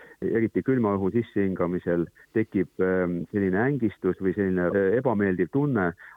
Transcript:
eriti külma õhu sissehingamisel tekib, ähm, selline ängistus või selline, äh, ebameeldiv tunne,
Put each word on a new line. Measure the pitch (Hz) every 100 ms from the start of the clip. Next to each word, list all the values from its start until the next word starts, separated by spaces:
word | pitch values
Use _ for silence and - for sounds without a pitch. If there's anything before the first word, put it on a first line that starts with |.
| - -
eriti | 90 110 110 120
külma | 135 127 107 98
õhu | 95
sissehingamisel | 117 113 104 98 90 87 90 87 87 82 - - 110
tekib, | 110 98 - -
ähm, | 92 92 90 87 -
selline | 104 95 95 131
ängistus | 139 107 - 92 90
või | 95 101
selline, | 95 92 87
äh, | 98 95 120
ebameeldiv | 127 104 101 90 85
tunne, | 139 147 113 87 - -